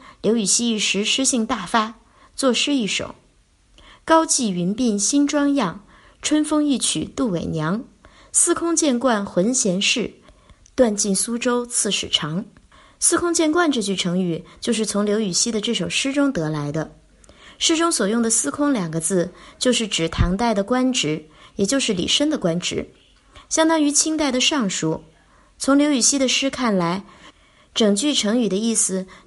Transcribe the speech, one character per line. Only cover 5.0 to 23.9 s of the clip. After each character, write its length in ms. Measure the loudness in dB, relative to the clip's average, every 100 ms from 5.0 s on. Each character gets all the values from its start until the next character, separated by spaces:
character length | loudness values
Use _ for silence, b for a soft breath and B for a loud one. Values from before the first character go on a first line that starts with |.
新 260 | 0 0 2
妆 300 | 0 0 2
样， 280 | 0 -4 b b b b
春 240 | -2 0 2
风 180 | 2
一 140 | 2 0
曲 280 | -2 -2 -4
度 240 | -4 -2
尾 180 | -2 -4
娘。 360 | -4 -2 -4 -8 -18 b b b
司 220 | 0 0
空 220 | 0 0 0
见 240 | 0 2
惯 260 | 2 0 0
浑 260 | 0 0
闲 300 | 0 0 0
事， 320 | 0 -2 -4 -10 b b b b b 2
断 200 | 2 2
尽 200 | 0 0
苏 240 | -2 -2
州 260 | 0 -2 -2
刺 240 | -2 -2
史 180 | -2 -2
长。 380 | -2 -2 -4 -6 -12 b b b b
”“司 160 | 0 0
空 160 | 0
见 180 | 2 2
惯” 200 | 2 2
这 80 | 0
句 140 | -2 -2
成 260 | -2 -2
语 240 | -2 -4 B B
就 100 | -4
是 140 | -2 -2
从 180 | -2
刘 160 | 0 0
禹 140 | -2
锡 180 | -2 -2
的 80 | -2
这 140 | -2
首 160 | -2 -2
诗 240 | -2 -2
中 180 | 0 0
得 200 | 0 -2
来 200 | -2 -4
的。 220 | -4 -6 -10 _ B B B B B
诗 160 | 0 2
中 160 | 2
所 160 | 0 0
用 140 | 0
的 80 | 0
“司 220 | 0 -2
空” 180 | -2 0
两 200 | 0 -2
个 80 | -4
字， 320 | -2 0 -2 B B B
就 160 | 0
是 140 | 2 0
指 200 | -2 -2
唐 300 | 0 0 2
代 160 | 0
的 100 | 0
官 300 | 0 0 2
职， 320 | 0 -2 -4 B B B -2
也 100 | 0
就 140 | 0
是 120 | 0
李 140 | -2 0
绅 220 | 0 0
的 80 | 0
官 220 | -2 -2
职， 280 | -4 -6 -8 b b b b b b
相 180 | 0 2
当 140 | 4
于 100 | 2